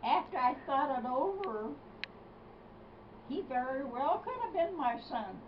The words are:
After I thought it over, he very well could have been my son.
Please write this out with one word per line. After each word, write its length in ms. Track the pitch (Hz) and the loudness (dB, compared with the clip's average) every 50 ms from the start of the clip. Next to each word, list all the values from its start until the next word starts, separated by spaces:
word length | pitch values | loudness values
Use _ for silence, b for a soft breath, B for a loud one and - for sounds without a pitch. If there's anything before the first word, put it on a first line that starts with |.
| - | 6
After 340 | 233 277 359 - - 381 | 6 4 4 4 2 0
I 180 | 302 247 247 247 - - | 4 4 4 4 4 -2
thought 340 | - 269 269 285 285 269 247 | 2 4 4 4 4 2 0
it 60 | 226 | 0
over, 640 | 254 254 262 285 392 392 392 403 381 220 214 214 226 294 - - - - - - - - - - - - - - - - - - - - - - - - - - - - - - | 0 2 2 2 2 2 0 -2 -2 -2 -2 -4 -4 -6 -8 -12 -16 -10 -10 -10 -10 -10 -18 -18 -18 -18 -18 -18 -18 -18 -18 -18 -18 -18 -18 -18 -18 -18 -18 -18 -18 -18 -18 -10
he 140 | - 254 359 | -6 -4 -4
very 420 | 392 - - - 254 262 262 269 277 | -2 0 0 0 2 2 0 -2 -2
well 400 | 254 233 247 269 302 349 392 - | -2 -2 0 2 2 2 2 0
could 120 | 466 508 494 466 | -4 -4 -2 -2
have 100 | 415 - | -2 2
been 240 | 370 339 370 381 | 2 2 2 2
my 220 | 330 269 240 233 233 - - | 0 2 2 0 0 -4 -4
son. 300 | 294 240 214 190 190 175 - | -4 -4 -4 -4 -8 -10 -12